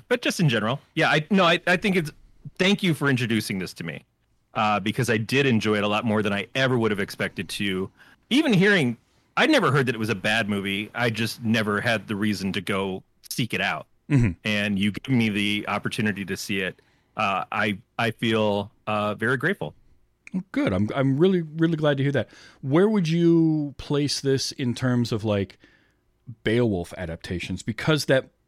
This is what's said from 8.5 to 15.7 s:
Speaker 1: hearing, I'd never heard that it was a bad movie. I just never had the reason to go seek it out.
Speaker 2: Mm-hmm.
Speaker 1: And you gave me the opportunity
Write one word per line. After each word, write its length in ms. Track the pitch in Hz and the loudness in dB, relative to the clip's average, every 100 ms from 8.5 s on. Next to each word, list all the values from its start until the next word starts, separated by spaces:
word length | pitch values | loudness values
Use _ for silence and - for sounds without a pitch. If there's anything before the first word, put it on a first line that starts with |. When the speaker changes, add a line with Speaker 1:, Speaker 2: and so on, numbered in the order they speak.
Speaker 1:
hearing, 460 | 190 196 196 123 113 _ _ _ - | 4 4 4 2 -2 _ _ _ 0
I'd 120 | 262 | 2
never 200 | 302 160 | 4 4
heard 140 | 143 127 | 2 2
that 80 | |
it 60 | 113 | 0
was 100 | 110 | -2
a 60 | 101 | -2
bad 340 | 104 113 104 | 0 0 0
movie. 400 | 101 98 98 107 - | -2 -2 -4 -6 -2
I 140 | 120 | -2
just 320 | 110 113 - | 0 -4 -4
never 360 | 113 113 104 101 | 0 0 2 0
had 280 | 113 110 101 | 0 -2 -2
the 80 | 101 | -2
reason 360 | 107 95 95 | -2 -2 -4
to 80 | 98 | -4
go 420 | 90 98 98 95 - _ - | -4 -2 -4 -6 -12 _ -10
seek 240 | - 117 | -6 -4
it 80 | 95 | -2
out. 240 | 98 80 - _ - | -2 -4 -8 _ 0
Speaker 2:
Mm-hmm. 220 | 143 113 82 107 | 2 2 0 -2
Speaker 1:
And 340 | 104 104 98 | -2 0 0
you 120 | 104 | -2
gave 240 | 95 - 127 | -2 -2 0
me 140 | 113 | 2
the 360 | 104 104 104 | 0 0 -2
opportunity 580 | 95 | -2